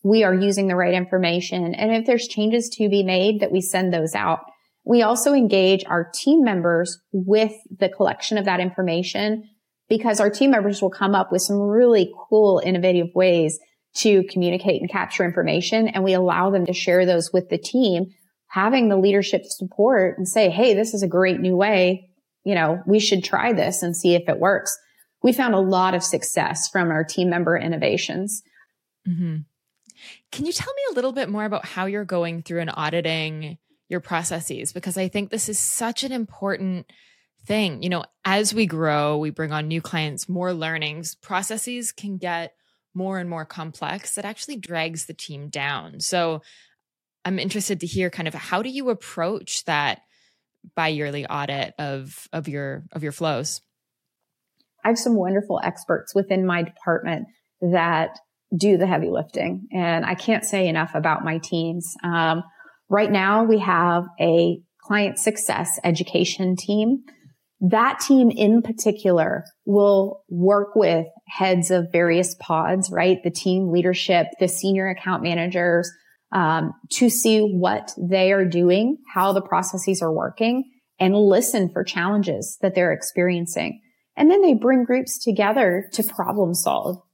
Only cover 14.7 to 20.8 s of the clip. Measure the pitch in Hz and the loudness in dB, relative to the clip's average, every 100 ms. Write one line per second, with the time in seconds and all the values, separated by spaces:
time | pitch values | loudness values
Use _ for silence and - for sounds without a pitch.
14.7 | 165 175 196 180 - 175 175 165 156 180 | -2 -2 -6 -6 -2 -2 0 0 0 0
15.7 | 226 220 196 190 185 180 170 185 196 175 | 0 0 0 2 2 2 2 2 0 0
16.7 | 180 - 180 180 170 165 185 180 170 - | -2 2 4 4 2 2 -2 0 -6 -2
17.7 | 247 233 175 185 _ _ _ _ 190 208 | 0 2 0 -2 _ _ _ _ -2 2
18.7 | 262 226 190 196 202 190 196 - - 185 | 2 4 4 4 2 2 -2 -4 -10 -8
19.7 | - 220 240 185 - 185 226 196 170 240 | 2 4 4 2 0 -2 2 2 4 4
20.7 | 202 | 4